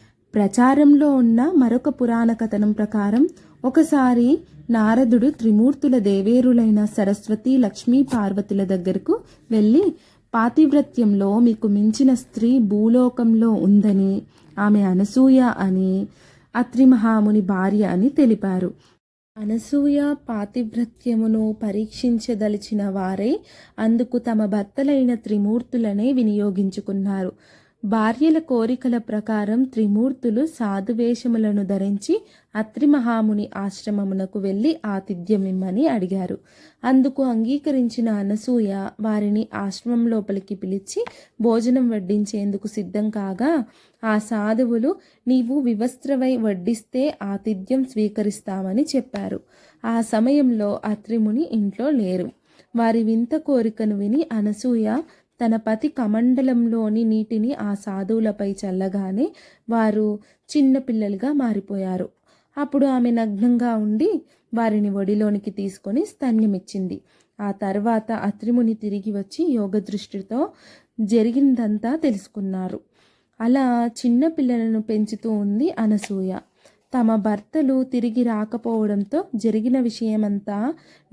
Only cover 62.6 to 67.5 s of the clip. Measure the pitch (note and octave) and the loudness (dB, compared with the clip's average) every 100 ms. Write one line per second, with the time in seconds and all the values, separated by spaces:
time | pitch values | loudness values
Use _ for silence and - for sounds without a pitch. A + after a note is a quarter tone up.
62.6 | C#4+ C#4 C4+ B3+ A#3+ A#3 A3 G3+ B3 A#3+ | -4 0 2 2 0 0 -2 0 0 2
63.6 | A#3+ A3 G#3+ G#3+ F#4+ F4+ - _ _ A3+ | 0 -2 -2 0 0 -2 -6 _ _ -2
64.6 | A3+ G#3+ G#3 G3 G3 G#3 G#3+ G3+ G#3 G3+ | 0 0 0 -2 -2 0 0 -2 -6 -8
65.6 | G3 - G3 B3 G#4 - C4 A3 G#3+ F#3 | -8 -8 -6 -4 -4 -4 -2 2 2 0
66.6 | - F#3+ F#3 F#3+ _ _ _ - G3+ | -6 -8 -6 -8 _ _ _ -10 -8